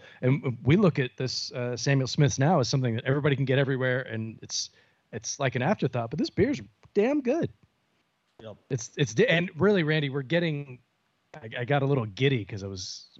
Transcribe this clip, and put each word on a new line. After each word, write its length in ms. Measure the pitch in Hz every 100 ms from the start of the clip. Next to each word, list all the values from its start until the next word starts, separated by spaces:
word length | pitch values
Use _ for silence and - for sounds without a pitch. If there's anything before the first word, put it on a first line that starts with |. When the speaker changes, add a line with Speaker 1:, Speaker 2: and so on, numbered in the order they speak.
| - -
Speaker 1:
And 340 | 127 135 131 110
we 120 | - 180
look 220 | 196 -
at 140 | 127 -
this, 340 | 131 - -
uh, 260 | 131 123 123
Samuel 300 | 143 139 127
Smith's 320 | - 143 -
now 200 | 139 175
as 80 | 120
something 280 | 139 127 110
that 80 | 131
everybody 300 | 143 147 135
can 100 | 135
get 140 | 135
everywhere, 420 | 135 131 127 127
and 380 | 127 113 110 110
it's, 300 | - - - _ _ _ _
it's 260 | 117 - -
like 140 | 139 123
an 60 |
afterthought, 480 | 135 208 151 123 113
but 80 | 156
this 140 | 320
beer's 280 | - 233 233 101 _ _ 202
damn 260 | 220 302
good. 300 | 240 320 - - _ _ _ _ _ _ _ -
Speaker 2:
Yep. 140 | 110 101 -
Speaker 1:
It's, 180 | 123 - -
it's 160 | 147
di-, 140 | 113 170
and 240 | 165 180 147
really, 280 | 190 202
Randy, 260 | 151 156 143
we're 140 | 139
getting 560 | 127 165 170 147 139 127 _ _ _ _ _
I, 160 | 160 151 127
I 60 | 117
got 160 | 143
a 40 | 139
little 200 | 139 110
giddy 380 | 95 139 131 95
'cause 180 | 104
I 40 | 98
was, 400 | 95 92 - -